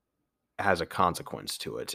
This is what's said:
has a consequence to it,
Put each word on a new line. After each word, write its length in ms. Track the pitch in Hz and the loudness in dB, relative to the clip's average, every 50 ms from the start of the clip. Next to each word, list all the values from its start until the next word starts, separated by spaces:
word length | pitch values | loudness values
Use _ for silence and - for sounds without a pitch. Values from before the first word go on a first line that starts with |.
| _ _ _ _ _ _ _ _ _ _ _ - | _ _ _ _ _ _ _ _ _ _ _ 0
has 220 | 95 101 92 85 | 2 4 4 4
a 60 | 80 | 2
consequence 720 | - - - 95 87 82 - 71 - - 55 50 - - - | 0 2 4 4 4 4 0 -4 -8 -10 -8 -8 -8 -8 -6
to 180 | - - 55 | -6 -8 -6
it, 180 | 58 - - | -6 -8 -8